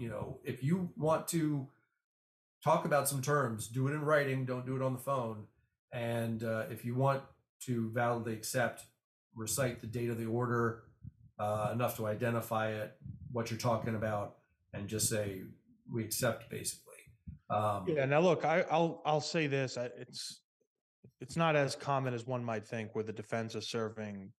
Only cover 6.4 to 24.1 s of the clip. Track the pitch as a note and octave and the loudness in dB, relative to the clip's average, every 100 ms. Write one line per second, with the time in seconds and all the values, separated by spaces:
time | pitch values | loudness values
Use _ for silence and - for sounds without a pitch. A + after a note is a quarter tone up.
6.4 | A2+ A2 A2 A2+ A#2+ A#2+ C3+ C3+ - - | -2 -2 -2 -6 -2 2 4 2 -2 -20
7.4 | _ _ - A#2+ A2 A#2 A#2+ A#2 A2+ A2 | _ _ -4 -2 0 2 2 0 -2 -6
8.4 | - B2+ A#2 - - _ _ _ _ - | -2 0 0 -2 -16 _ _ _ _ -10
9.4 | A2 - B2+ A#2+ A2 A#2 A#2 A2+ A2+ A#2 | -4 0 0 -2 -6 -4 -2 -2 0 0
10.4 | B2 A#2+ A#2 A2+ - _ - - - - | 2 4 2 0 -12 _ -20 -18 -20 -4
11.4 | G#2+ G#2+ G#2 A2+ A#2+ - G#2+ G#2+ A#2+ A#2 | -2 0 0 0 0 0 -2 0 0 0
12.4 | A2 A2 A2 G#2+ F2 - - - - A#2+ | 0 0 0 -2 -6 -10 -14 -14 -6 -4
13.4 | A2+ A2+ B2 A2 A#2 A2 A2 G#2+ G2+ - | -2 0 2 2 0 0 0 -2 -4 -10
14.4 | _ _ _ G2+ G2 G#2+ - A2 G2+ F#2+ | _ _ _ -8 -4 0 2 2 -2 -4
15.4 | F#2 - _ _ - A#2+ G#2+ - B2 A2+ | -10 -16 _ _ -6 -4 -2 0 0 -2
16.4 | - - - - - - - - - - | -8 -6 -6 -8 -16 -20 -20 -20 -18 -18
17.4 | _ - G#2+ G2+ G2 D3+ C3 C#3+ F3+ D3+ | _ 0 2 0 0 2 4 6 6 6
18.4 | D3+ E3 - D#3 E3+ - C#3+ D3+ C#3+ E3+ | 4 2 4 4 4 2 2 2 2 0
19.4 | D3 C3+ B2+ B2 B2 B2+ B2+ C3 - - | 2 2 0 -2 -6 -8 -12 -10 -12 -12
20.4 | _ _ _ _ _ _ - _ C3 - | _ _ _ _ _ _ -20 _ -8 2
21.4 | E3 D3+ C3+ - - C#3 C3 B2 A2 B2+ | 4 4 2 0 -2 0 0 -4 -4 -4
22.4 | A#2+ A2 G#2 A#2 G#2+ A2 A2 G#2 - A#2 | -2 -4 -4 -6 -4 -4 -4 -6 -4 -4
23.4 | A2 A2 - A#2+ A2 A2 G#2+ | -2 -6 -4 -4 -4 -6 -8